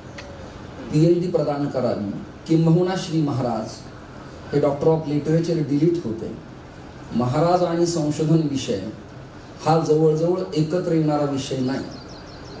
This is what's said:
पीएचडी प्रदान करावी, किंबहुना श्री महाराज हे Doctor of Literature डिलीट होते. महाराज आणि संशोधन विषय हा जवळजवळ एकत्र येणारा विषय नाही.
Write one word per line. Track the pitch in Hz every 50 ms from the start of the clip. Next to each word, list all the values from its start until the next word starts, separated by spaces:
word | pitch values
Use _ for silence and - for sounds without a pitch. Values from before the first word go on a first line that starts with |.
| - - - - - - - - - - - - - - - - - - -
पीएचडी | 151 160 170 175 170 -
प्रदान | 180 170 156 147 147 143 143 143
करावी, | 123 - 135 120 113 - 107 101 101 - - - - - - -
किंबहुना | - 160 160 165 165 165 180 180 185 190
श्री | - - 165 160 160
महाराज | 147 135 123 120 123 120 113 110 110 110 - - - - - - - - - - - - - - - - 143
हे | 143
Doctor | 147 143 - - 160
of | 160 160 156 -
Literature | 143 147 143 - 156 160 165 160 175 165 156 143 131
डिलीट | 143 143 156 175 170 - -
होते. | 220 - - - 226 - - - - - - - - - - - - - - - - -
महाराज | 113 123 123 135 151 165 175 180 175 175
आणि | 170 170 170 175
संशोधन | 165 170 160 151 151 151 160 156 151 160 160 156 139
विषय | 135 131 - 123 107 95 95 107 - - - - - - - - - - - - - - -
हा | 151 160 160
जवळजवळ | 151 143 151 156 160 156 156 160 165 175 185 185 185 - -
एकत्र | 156 156 - 180 180 - 170
येणारा | 165 160 151 151 147 147 147
विषय | 139 139 123 - - 135
नाही. | 131 127 131 131 110 - - - - - - - - - - - - - - - -